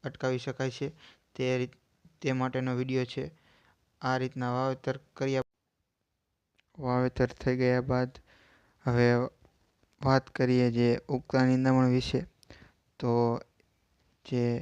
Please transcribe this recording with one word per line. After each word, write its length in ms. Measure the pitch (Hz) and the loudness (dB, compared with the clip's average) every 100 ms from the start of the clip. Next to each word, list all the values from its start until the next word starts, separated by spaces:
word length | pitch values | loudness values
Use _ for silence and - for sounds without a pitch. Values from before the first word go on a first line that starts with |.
અટકાવી 360 | 139 - 131 127 | -14 -6 -4 -4
શકાય 320 | 135 127 131 | -6 -6 -6
છે, 180 | - 143 - - _ _ | -6 -10 -10 -20 _ _
તે 140 | - 127 127 | -6 -2 -2
રીત-, 220 | 127 _ _ _ _ _ | -4 _ _ _ _ _
તે 120 | 139 | -4
માટેનો 440 | 131 127 131 127 123 | -2 -2 -2 -4 -4
વીડિયો 280 | 131 131 | -2 -2
છે. 200 | 123 135 151 _ _ _ _ _ _ _ | -4 -6 -10 _ _ _ _ _ _ _
આ 160 | 127 127 | -4 -2
રીતના 340 | 127 127 123 | -4 -6 -4
વાવેતર 440 | 123 135 131 139 135 _ | -2 -4 -4 -6 -8 _
કર્યા, 300 | - 135 131 - _ _ _ _ _ _ _ _ _ _ _ _ - | -6 -2 -2 -4 _ _ _ _ _ _ _ _ _ _ _ _ -8
વાવેતર 520 | 127 123 127 - 123 | -2 0 0 0 -2
થઈ 240 | - 131 127 | 0 -2 0
ગયા 260 | 123 127 | 2 2
બાદ 280 | 127 127 127 - _ _ _ _ _ _ | 0 -2 -2 -8 _ _ _ _ _ _
હવે 240 | 127 120 120 120 127 _ _ _ _ _ _ - | 0 4 4 4 0 _ _ _ _ _ _ -4
વાત 240 | 135 135 - | 2 2 2
કરીએ 380 | - 127 123 123 | -2 2 4 2
જે 180 | 117 120 120 - | 2 2 2 -2
ઉગતા 360 | 127 - 131 127 | -6 -2 2 2
નિંદામણ 440 | 131 131 131 127 | 2 4 4 4
વિશે, 300 | 127 - 127 170 _ _ - - _ _ - | 2 0 -4 -6 _ _ -20 -20 _ _ -6
તો 120 | 123 120 117 117 - _ _ _ _ _ _ _ - | -2 2 0 -2 -10 _ _ _ _ _ _ _ -6
જે 160 | 123 120 120 | -2 0 -2